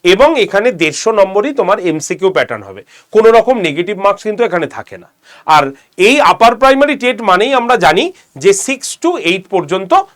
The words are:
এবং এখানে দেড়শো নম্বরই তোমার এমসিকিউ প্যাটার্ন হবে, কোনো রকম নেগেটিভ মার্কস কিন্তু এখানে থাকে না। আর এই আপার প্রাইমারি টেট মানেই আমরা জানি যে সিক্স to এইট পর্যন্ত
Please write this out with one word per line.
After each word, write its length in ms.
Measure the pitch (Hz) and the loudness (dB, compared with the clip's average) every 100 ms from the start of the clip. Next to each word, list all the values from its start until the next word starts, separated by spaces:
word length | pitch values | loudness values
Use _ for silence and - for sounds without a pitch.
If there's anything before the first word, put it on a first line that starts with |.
এবং 380 | 175 190 285 302 | 2 4 4 2
এখানে 320 | 208 196 233 | 0 0 -2
দেড়শো 380 | 180 156 151 220 | -2 -2 -2 -2
নম্বরই 420 | 220 190 196 262 | 0 0 0 -2
তোমার 260 | 285 262 208 | -2 -2 -2
এমসিকিউ 500 | 180 156 - 170 190 | -2 -6 -8 -4 -2
প্যাটার্ন 320 | 185 123 113 | -2 -4 -8
হবে, 200 | 98 98 - _ _ | -14 -20 -20 _ _
কোনো 200 | 214 220 | 2 4
রকম 300 | 226 226 247 | 4 2 0
নেগেটিভ 380 | 175 147 175 196 | -2 -4 -6 -2
মার্কস 240 | 196 202 | -2 -2
কিন্তু 220 | 214 208 | -4 -4
এখানে 220 | 233 175 147 | -4 -4 -6
থাকে 320 | - 104 95 | -10 -16 -20
না। 100 | 87 _ _ - - | -20 _ _ -10 0
আর 180 | 151 139 139 _ - | 2 2 -6 _ -2
এই 240 | 196 285 | 2 4
আপার 360 | 175 170 233 233 | 2 4 2 4
প্রাইমারি 400 | 269 269 294 285 | 2 2 0 0
টেট 240 | 247 220 | -4 -2
মানেই 320 | 220 180 233 | 0 0 0
আমরা 220 | 262 240 247 | 0 0 2
জানি 360 | 170 170 330 - _ 135 | 2 0 -2 -8 _ -2
যে 160 | 165 | 0
সিক্স 460 | 196 - 269 - - | 0 -2 -8 -10 -6
to 140 | 330 339 | -4 -2
এইট 280 | 165 190 190 | -4 -4 -4
পর্যন্ত 460 | 190 147 185 190 359 - | -6 -4 -6 0 0 0